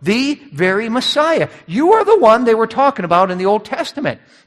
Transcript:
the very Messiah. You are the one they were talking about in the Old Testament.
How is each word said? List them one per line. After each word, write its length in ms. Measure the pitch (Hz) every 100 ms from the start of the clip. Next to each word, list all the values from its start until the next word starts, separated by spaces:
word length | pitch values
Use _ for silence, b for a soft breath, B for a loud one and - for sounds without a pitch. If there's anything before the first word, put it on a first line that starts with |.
the 360 | 143 226 277 294 -
very 360 | 143 185 196 226
Messiah. 640 | 240 - 285 311 311 139 B -
You 260 | 190 330
are 120 | 440
the 140 | 415 440
one 260 | 220 226
they 100 | 240
were 120 | 220 220
talking 380 | 254 277 262
about 260 | 175 175 190
in 60 | 180
the 80 |
Old 220 | 190 214 208
Testament. 560 | 262 320 - 220 - b b